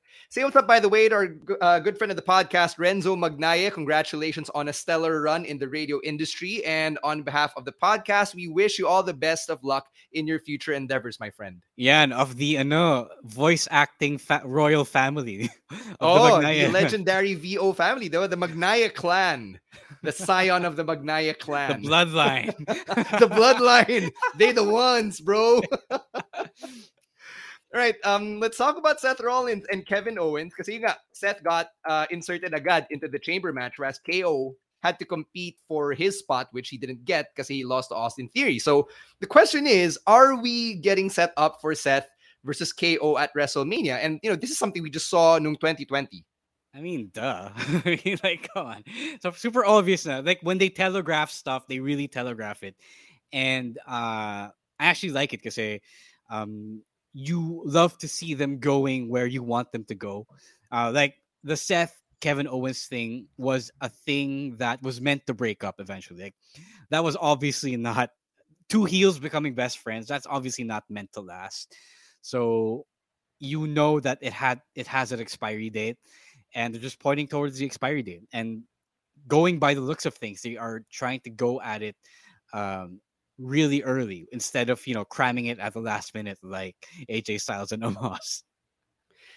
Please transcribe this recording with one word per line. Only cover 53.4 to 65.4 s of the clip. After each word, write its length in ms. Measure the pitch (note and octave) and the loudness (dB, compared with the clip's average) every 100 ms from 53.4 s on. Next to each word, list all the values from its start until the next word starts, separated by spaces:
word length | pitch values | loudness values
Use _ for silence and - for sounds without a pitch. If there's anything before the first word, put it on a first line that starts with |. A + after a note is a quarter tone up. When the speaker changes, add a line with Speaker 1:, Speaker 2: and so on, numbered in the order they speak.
| C3 C3 B2 A2 - | -2 -2 -4 -12 -8
Speaker 2:
uh, 640 | B2 A#2 A2 G#2+ G2+ G2+ | -6 -4 -4 -6 -8 -12
I 320 | - _ - D#3 | -16 _ 0 2
actually 200 | E3+ F#3 C#3 | 2 0 -2
like 160 | C#3+ | -2
it 100 | - | -4
kasi, 380 | A2+ - A2 G#2 _ - - _ - | -10 -6 -6 -6 _ -20 -20 _ -12
um, 540 | A2 G#2+ G#2+ G#2+ G#2+ _ _ _ | -10 -10 -12 -14 -16 _ _ _
you 460 | C#3 C3+ E3+ D#3+ E3+ D3+ | -14 -6 -4 -4 -6 0
love 320 | D3+ E3+ - | 4 4 2
to 100 | D#3 | -12
see 240 | - E3 | -10 -8
them 260 | C#3 C#3+ C#3 | -4 -2 -2
going 520 | C#3+ C#3 C3+ C3 A#2 | 0 2 2 -2 -2
where 160 | B2 B2 | -2 -2
you 160 | C3 | -4
want 280 | A#2+ A#2+ A#2+ | -2 -2 -2
them 140 | A#2 | -8
to 100 | A2 | -10
go. 320 | G#2 G#2 G2+ G#2+ _ _ _ - | -12 -10 -12 -14 _ _ _ -8
Uh, 180 | A#2+ A#2 | -2 0
like, 260 | C3+ C#3+ - _ _ | 2 2 0 _ _
the 140 | C#3 D3+ | -6 -6
Seth 360 | - F3 E3 - _ - | 0 0 0 -4 _ -6
Kevin 260 | D3+ C#3+ C3+ | -2 -2 -2
Owens 380 | C3 C3 B2 - | -4 -4 -6 -8
thing 420 | B2 A#2 B2 G#2 - | -8 -6 -8 -14 -8
was 340 | C3 C3 A#2 - | -2 -2 -4 -12
a 80 | C3 | -12
thing 640 | - - C#3+ C#3 C#3 C#3 A#2 | -10 -4 -2 -2 -6 -8 -6
that 240 | A#2+ B2 | -4 -4
was 160 | C3 A#2+ | -6 -4
meant 280 | C#3 C#3+ - | -2 -2 -4
to 80 | |
break 280 | A2+ | -4